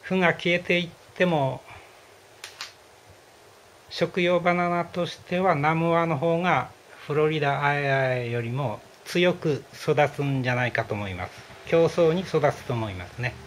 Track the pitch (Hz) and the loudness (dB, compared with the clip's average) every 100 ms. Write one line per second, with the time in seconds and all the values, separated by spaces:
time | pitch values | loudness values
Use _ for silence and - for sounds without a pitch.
0 | - 185 175 165 175 175 175 175 170 - | -2 2 2 2 0 0 2 0 0 -12
1 | - - 180 156 135 123 - - - - | -20 0 2 4 0 -4 -12 -20 -20 -20
2 | - - - - - - - - - - | -20 -20 -20 -20 -20 -16 -16 -18 -20 -20
3 | - - - - - - - - - - | -20 -20 -20 -20 -20 -20 -20 -20 -14 -4
4 | 170 185 175 175 175 175 175 175 170 180 | -2 0 2 2 2 2 0 -2 -4 -4
5 | 170 - - 180 190 151 147 165 165 170 | -6 -8 -6 0 2 2 2 2 2 2
6 | 165 147 170 165 180 143 - - - - | 2 0 0 2 2 0 0 -14 -20 -20
7 | - 147 156 156 143 139 143 143 139 135 | -4 0 2 2 0 0 0 0 0 2
8 | 131 127 120 120 117 127 131 104 - - | 2 -2 -2 -4 -4 -4 -4 -6 -14 -20
9 | - 175 175 180 165 127 - - - 147 | -4 2 2 2 -2 -4 -6 -8 0 2
10 | 143 - 139 135 123 123 123 117 110 107 | 2 0 -2 0 0 0 0 -2 -4 -6
11 | 101 90 87 - - - - 165 165 175 | -6 -8 -10 -12 -20 -20 0 4 4 4
12 | 165 175 180 - 139 - - 120 110 92 | 4 2 0 0 0 0 -6 -6 -6 -8
13 | 90 - 123 - | -12 -8 -8 -8